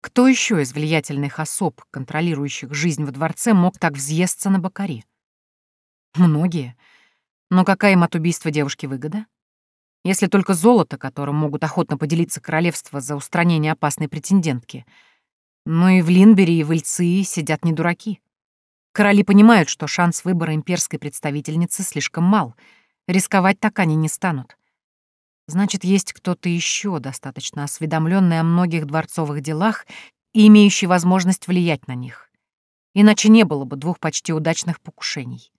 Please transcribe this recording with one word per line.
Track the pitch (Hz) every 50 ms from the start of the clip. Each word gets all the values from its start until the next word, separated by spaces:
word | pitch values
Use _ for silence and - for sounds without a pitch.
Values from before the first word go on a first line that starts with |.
Кто | _ - _ - 247
ещё | 262 262 233 - - 226 170
из | 143 127 127
влиятельных | 147 151 151 165 160 139 - 147 139 143 143 - -
особ, | 156 151 - - 202 165 123 _ - _
контролирующих | - 139 131 - - 156 165 175 160 139 143 143 - - - 127 143
жизнь | 143 147 175 151 156 156
во | 139 127
дворце, | 135 156 160 165 - - 240 226
мог | 190 175 180 - -
так | - 165 147
взъесться | 139 135 139 151 160 180 180 - - - 202
на | 196 190
Бакари? | 170 185 _ - 196 190 151 113 110 _ _ _ _ _ _ _ _ _ _ _ _ _ _ _ _ _ _ _ _ _ _
Многие. | 156 180 170 156 147 160 180 165 170 135 123 120 _ _ _ _ _ _ _ _ _ _ _ _ _ _ _
Но | - 185 185
какая | 185 196 185 - 208 190
им | 180 170
от | 165 -
убийства | 175 156 175 165 - - 160
девушки | 147 151 147 139 - _ -
выгода? | 139 135 131 123 156 160 208 214 _ _ _ _ _ _ _ _ _ _ _ _ _ _ _ _
Если | 170 190 - -
только | 180 - 202 185 - 190
золото, | 170 165 220 247 226 165 - - 135
которым | - 135 - - 143 139 143
могут | 151 156 147 139 147 160
охотно | 156 - - 165 - 151
поделиться | 139 160 147 160 165 170 170 - -
королевства | _ - - 156 170 170 156 - - - - 143
за | 131 131 147
устранение | 143 139 - - 175 170 175 170 160 151 156 160
опасной | - - 147 - - 156 147
претендентки. | - 151 - - 190 196 170 160 135 123 120 _ - 131 123 _ _ _ _ _ _ _ _ _ _ _ _ _ _ _ _
Но | - 160 165 175 185
и | 185 185 170
в | 160
Линбере, | 180 180 190 214 226 190 196 165 170 165
и | 156
в | 147 165
Ильции | 165 156 - - - 180 175 175 190 196
сидят | - - - 160 131 156 151 -
не | 165 160
дураки. | 151 165 170 175 _ - 220 202 - _ _ _ _ _ _ _ _ _ _ _ _ _ _ _
Короли | - 208 208 202 202 202
понимают, | - 202 202 208 226 240 208 160 -
что | - - -
шанс | 147 - - 175 170 170 - -
выбора | 180 185 175 165 156 156
имперской | 151 147 - 180 170 - - - 151
представительницы | - 147 - - - 151 143 147 139 - 156 165 175 165 - - 196
слишком | - - 147 139 - _ - 170
мал. | 180 202 214 170 120 117 _ _ _ _ _ _ _ _ _ _ -
Рисковать | 180 190 180 - - 196 180 190 196 _
так | - 214 - -
они | 190 165 156
не | 156 160 156
станут. | - - - 190 165 135 127 _ - _ _ _ _ _ _ _ _ _ _ _ _ _ _ _ _ _ _ -
Значит, | 151 175 202 196 - 190 -
есть | 180 190 196 - - -
кто-то | - _ - 180 - - 180
ещё | 170 170 165 - - - - 208 185 156
достаточно | 120 135 135 - - 139 131 - - - - 151 143
осведомлённый | 143 - - 160 156 156 160 160 160 180 196 190 175 165 160
о | 165
многих | 165 170 170 180 175 165 170 151
дворцовых | 143 143 160 160 - - - 160 147 147 147
делах | 139 147 156 151 180 220 214 - - _ - - - - _ _ _ _ _
и | 220 208
имеющий | 214 208 208 208 202 190 - -
возможность | 175 180 180 170 180 180 190 175 180 190 - - -
влиять | 180 180 175 170 156 131 _ -
на | 127
них. | 123 123 123 - - - _ _ _ _ _ _ _ _ _ _ _ _ _ _
Иначе | 196 208 214 214 214 - 214
не | 220 226 214
было | 165 156 143 139
бы | 127 143
двух | 139 135 165 180 -
почти | - 160 151 - - - 170
удачных | 160 156 165 165 - - 175 170 -
покушений. | _ - - _ - - - 151 131 123 123 120 - _ _